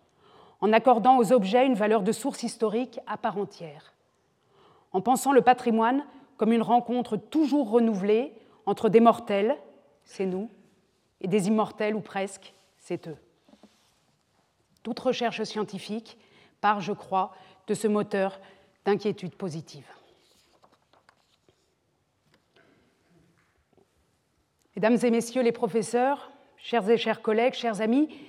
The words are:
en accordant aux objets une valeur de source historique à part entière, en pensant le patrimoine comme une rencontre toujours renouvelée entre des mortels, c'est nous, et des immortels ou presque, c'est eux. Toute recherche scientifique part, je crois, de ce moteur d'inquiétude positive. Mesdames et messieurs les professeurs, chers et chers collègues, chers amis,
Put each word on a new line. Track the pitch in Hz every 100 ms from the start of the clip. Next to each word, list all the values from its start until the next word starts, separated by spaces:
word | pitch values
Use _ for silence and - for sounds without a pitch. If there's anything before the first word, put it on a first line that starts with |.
| _ _ _ - - -
en | 202
accordant | 220 240 226 240 262
aux | 196
objets | 247 190 247
une | 269
valeur | 214 214 226
de | 190
source | - 277 -
historique | 233 - 220 220 254 - -
à | 214
part | 226 185
entière, | - - 160 147 - _ _ _ _ _ _ _ _ _ _
en | 190
pensant | 226 254 269
le | 269
patrimoine | 247 247 240 220 226 269 - - - -
comme | 196
une | 233
rencontre | 190 240 233 247 - 208
toujours | - 311 285 294 214
renouvelée | 240 226 202 202 220 285 - _ _ -
entre | 202 220
des | 220
mortels, | 233 208 - 202 220 285 - - _ _
c'est | _ - 190
nous, | 185 226 - _ _ _ _ _ -
et | 190
des | 208 185
immortels | 214 202 - 214 220
ou |
presque, | - 196 196 - - _ _ _
c'est | - 175 170
eux. | 143 _ _ _ - - _ _ _ _ _ _ _ _ _ _ _
Toute | 220 233
recherche | 262 - 233 180
scientifique | 214 214 208 190 - 220 - - _ _ _ -
part, | 208 208
je | 175
crois, | 202 - 190 190 - - - -
de |
ce | 202 220
moteur | 208 202 196 196 - - - _ _
d'inquiétude | 381 415 214 202 180
positive. | - 190 160 - 147 - - _ _ _ _ _ _ _ _ _ _ _ _ _ _ _ _ _ _ _ _ _ _ _ _ _ _ _ _ _ _ _ 175 _ _ _ _ _ _ _ _ _ _ _ _ _ _ _ 202
Mesdames | 214 240
et | 240
messieurs | 233 226 254
les | 233
professeurs, | 233 214 220 196 240 262 285 - - _ _
chers | - 233 190
et | 226
chers | 220 220
collègues, | - 214 247
chers | - 233 202
amis, | 220 262 302 -